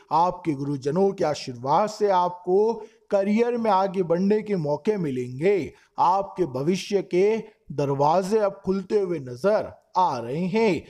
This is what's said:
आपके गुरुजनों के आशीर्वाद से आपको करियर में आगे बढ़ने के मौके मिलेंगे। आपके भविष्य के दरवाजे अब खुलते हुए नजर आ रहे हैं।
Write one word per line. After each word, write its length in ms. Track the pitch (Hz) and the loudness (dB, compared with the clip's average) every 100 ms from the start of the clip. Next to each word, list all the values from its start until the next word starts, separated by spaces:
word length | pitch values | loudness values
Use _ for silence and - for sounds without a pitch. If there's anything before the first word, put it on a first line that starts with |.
| _ | _
आपके 420 | 151 180 180 165 | 2 2 0 -4
गुरुजनों 580 | 135 143 143 135 160 196 | -4 -4 -4 -2 0 0
के 120 | 196 | 2
आशीर्वाद 640 | 165 147 - 120 127 160 208 | -2 -2 -8 -8 0 2 0
से 200 | 208 208 | 0 0
आपको 640 | 185 180 180 180 185 220 226 - _ _ | 2 0 -4 0 2 2 -2 -10 _ _
करियर 480 | 202 196 208 240 240 | 0 2 2 2 0
में 140 | 226 | 2
आगे 320 | 185 196 185 | 2 2 0
बढ़ने 380 | 170 170 196 214 | 0 2 2 2
के 140 | 208 196 | 0 -4
मौके 420 | 147 147 - 214 | -2 -2 -2 -2
मिलेंगे। 760 | 160 127 123 127 170 202 127 - _ - | -2 -4 -8 -2 0 0 -2 -12 _ 0
आपके 460 | 156 190 196 - 165 | 2 2 -2 -4 -4
भविष्य 560 | 127 147 185 - 202 | -2 0 -2 0 -4
के 360 | 185 175 202 220 214 _ _ | 0 0 2 0 -4 _ _
दरवाजे 680 | 139 143 139 143 175 185 220 | -4 -2 2 2 2 2 0
अब 220 | 202 196 - | 0 -2 -4
खुलते 340 | 190 185 214 | -4 0 0
हुए 200 | 190 165 | 0 -4
नजर 520 | 131 120 190 208 - - _ - | -8 -2 0 0 -2 -12 _ 0
आ 200 | 180 131 | 2 0
रहे 280 | 117 143 185 | -4 -4 -2
हैं। 400 | 208 226 151 | 2 2 0